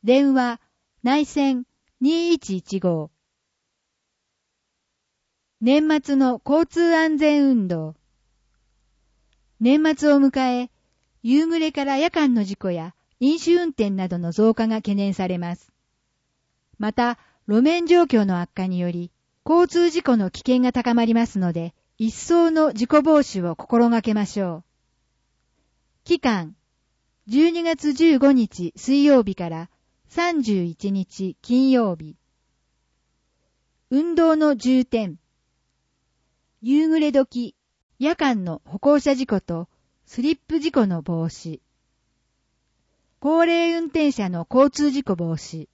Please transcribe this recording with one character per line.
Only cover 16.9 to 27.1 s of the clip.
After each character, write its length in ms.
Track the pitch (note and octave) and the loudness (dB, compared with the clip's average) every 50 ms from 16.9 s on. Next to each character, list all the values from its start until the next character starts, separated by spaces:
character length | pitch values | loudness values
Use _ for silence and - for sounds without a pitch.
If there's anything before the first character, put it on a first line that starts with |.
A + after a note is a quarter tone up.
| G#3+ | -2
た、 240 | - A#3+ A#3+ A#3+ _ _ _ _ _ _ - | -2 -2 -2 -2 _ _ _ _ _ _ 0
路 140 | G#3 A3 | 2 4
面 260 | B3 D4+ E4 F4 F4 D#4 | 4 4 2 2 2 4
状 160 | F4 F4 E4+ | 4 4 4
況 220 | C#4 - A3+ G#3 | 4 4 2 2
の 140 | G3 F#3 F3 | 2 0 -2
悪 120 | F3 - | -4 -6
化 160 | _ - F#3 F#3 | _ -8 -6 -4
に 120 | F#3 F3+ | -4 -4
よ 120 | F3 F3 | -4 -4
り、 200 | F3 F3 F3 F3 _ _ _ _ _ _ _ | -4 -6 -10 -12 _ _ _ _ _ _ _
交 220 | - D#4 E4+ F4 - | 0 2 4 4 2
通 220 | - E4+ F4 E4+ | 2 0 0 2
事 140 | D4+ F4 - | 0 -2 0
故 120 | - B3+ | 0 0
の 140 | A3+ G3+ F3+ | 2 0 -2
危 120 | _ - | _ -8
険 180 | - - B3+ B3+ | -2 0 0 2
が 120 | B3 B3 | 2 0
高 220 | B3 B3+ A#3 B3 A#3 | 0 -2 -2 0 0
ま 100 | A#3 A#3 | 0 2
り 100 | A3+ A3+ | 2 2
ま 120 | A#3 A#3 | 0 0
す 140 | A3+ - G3+ | -2 -2 -4
の 140 | F#3 F3 E3+ | -2 -2 -2
で、 200 | E3+ E3 E3+ - _ _ _ _ _ | -4 -8 -10 -14 _ _ _ _ _
一 140 | A3 A3 | -6 -6
層 400 | - - - - E4+ E4+ E4+ E4 | -6 -8 -4 0 2 4 4 2
の 200 | D#4+ D#4+ D#4 D4+ | 2 2 0 0
事 160 | A#3 G#3+ A#3 - | 0 -2 -2 2
故 140 | - D4+ | 2 2
防 180 | C4+ D#4 D#4 D4 | 4 4 2 2
止 280 | C4+ - - G3 F3 F3 | 2 0 -4 -6 -6 -6
を 60 | E3 | -6
心 340 | - - - - A#3 A#3 A#3+ | -8 -8 -2 2 2 2 2
が 120 | A#3 A3+ | 2 0
け 120 | - A3+ G#3+ | -2 -2 -2
ま 120 | G#3 G#3 | -2 -2
し 160 | F#3+ - G#3 | -4 -4 -6
ょ 160 | G3 F3+ E3+ D#3 | -6 -6 -6 -10
う。 60 | - _ _ _ _ _ _ _ _ _ _ _ _ _ _ _ _ _ _ _ _ _ _ _ _ _ _ _ _ | -14 _ _ _ _ _ _ _ _ _ _ _ _ _ _ _ _ _ _ _ _ _ _ _ _ _ _ _ _
期 160 | - E4+ - | -4 -4 0
間、 340 | - C4 A3+ F#3+ E3+ D#3 - _ _ _ _ _ _ _ _ _ _ _ | 0 -2 -2 -2 -4 -8 -14 _ _ _ _ _ _ _ _ _ _ _